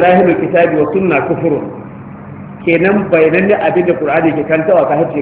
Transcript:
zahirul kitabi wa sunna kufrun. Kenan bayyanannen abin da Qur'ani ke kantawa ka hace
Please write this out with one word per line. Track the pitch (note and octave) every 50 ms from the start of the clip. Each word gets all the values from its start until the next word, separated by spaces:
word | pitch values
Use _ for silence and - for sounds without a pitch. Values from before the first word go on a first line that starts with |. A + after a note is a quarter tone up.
zahirul | F3 F3+ F3+ F#3 F#3 F3+ D#3+ -
kitabi | D#3+ D3 F3 E3+ E3+ D#3+ D#3 D3+
wa | D3 -
sunna | - G3 F#3+ F3 D3+ C#3 C3 -
kufrun. | E3 - D#3+ E3 D3 B2 - - - - - - - - - - - - - - - - - - - - -
Kenan | E3+ E3+ D#3+ F3 G3 G#3 G#3 F#3+ -
bayyanannen | - D#3+ D#3+ D#3+ E3 F#3 F#3+ G3+ G#3 -
abin | - D#3+ - F3+ F3
da | F3 E3
Qur'ani | - D#3 C#3+ D3 E3 D#3+ D#3+ C#3
ke | D3+ C#3 -
kantawa | D#3+ D#3+ - G#3 F#3 E3 C#3 -
ka | D3 D3+
hace | E3 - C#3+ D3